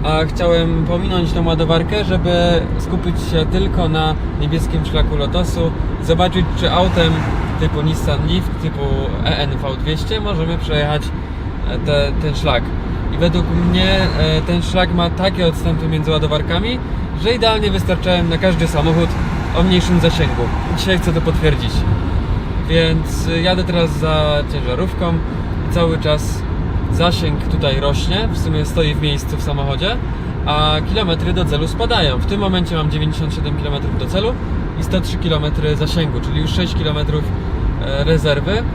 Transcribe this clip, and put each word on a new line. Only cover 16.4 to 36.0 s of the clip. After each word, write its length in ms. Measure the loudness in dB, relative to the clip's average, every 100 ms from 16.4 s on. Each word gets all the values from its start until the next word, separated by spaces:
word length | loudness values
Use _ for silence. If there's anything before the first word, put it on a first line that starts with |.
| 0 -2 -2 -4 -4 -4 -4 -2
że 120 | 0
idealnie 360 | 2 2 2 0
wystarczałem 580 | 0 0 0 2 2 2
na 100 | 2
każdy 280 | 2 2 2
samochód 420 | 2 2 2 2 0 -2 -2 -2 2
o 40 |
mniejszym 380 | 4 4 4 4
zasięgu. 420 | 4 2 0 0 0 -2 -2 -2
Dzisiaj 200 | 0 2
chcę 140 | 2
to 80 | 0
potwierdzić. 520 | 0 2 2 2 0 0 2 0 0 -2 0 -2 -2 -4 0
Więc, 600 | 2 4 2 0 -2 0
e, 140 | 0
jadę 220 | 2 2
teraz 260 | 0 0 0
za 460 | 0 0 2 2 2 0
ciężarówką 600 | -2 -2 -2 -2 -2 0 0 -2 -4 -4 -4 -2
i 40 |
cały 240 | 2 2 2
czas 440 | 0 0 0 -4 -4 -2 -2 -2 0
zasięg 520 | 2 2 2 0 -2
tutaj 360 | 0 0 2 0
rośnie, 480 | 0 0 0 0 0
w 60 | -2
sumie 260 | 0 0
stoi 300 | 0 0 0
w 80 | 0
miejscu 340 | 0 -2 -2 -4
w 60 |
samochodzie, 540 | -2 -2 -2 -2 -2 -2 -4 -4 -6 -4 0
a 300 | 2 2 0 0
kilometry 440 | 0 0 0 0
do 120 | 0
celu 240 | 0 0 -2
spadają. 500 | -2 0 2 2 0
W 80 | 0
tym 140 | 0
momencie 360 | 0 0 0 0
mam 140 | 0
dziewięćdziesiąt 440 | 0 -2 -2 -2
siedem 220 | -2 -2 -2
kilometrów 420 | -2 -2 -2 -2
do 80 | -2
celu 280 | -2 -2 -2 -4 -4 -4 -4
i 40 |
sto 160 | -2 0
trzy 160 | 0 -2
kilometry 600 | 0 0 0 0 0 0
zasięgu, 440 | 0 0